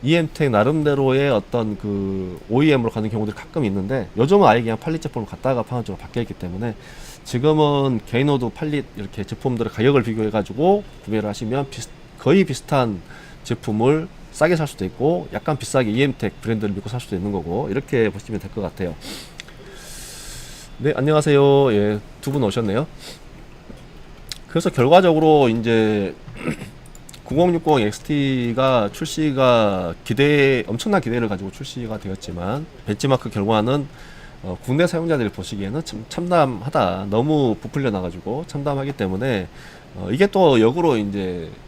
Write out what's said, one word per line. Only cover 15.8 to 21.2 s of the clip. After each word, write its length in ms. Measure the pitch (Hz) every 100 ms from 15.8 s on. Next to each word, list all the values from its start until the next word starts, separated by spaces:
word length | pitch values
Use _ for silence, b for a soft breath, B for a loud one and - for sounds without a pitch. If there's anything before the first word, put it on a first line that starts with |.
| 117
이엠텍 520 | 110 139 127 107 -
브랜드를 340 | 110 110 104 98
믿고 140 | 101
살 100 | 123
수도 160 | - 95
있는 160 | 101
거고 360 | 98 80 95 143
이렇게 380 | 107 - 131 110
보시면 300 | 92 - 104
될 100 | 98
것 100 | -
같아요. 320 | 92 - 90 80 B B B B - B B B B B B B B B B B B -
네, 160 | 139 -
안녕하세요. 800 | 135 156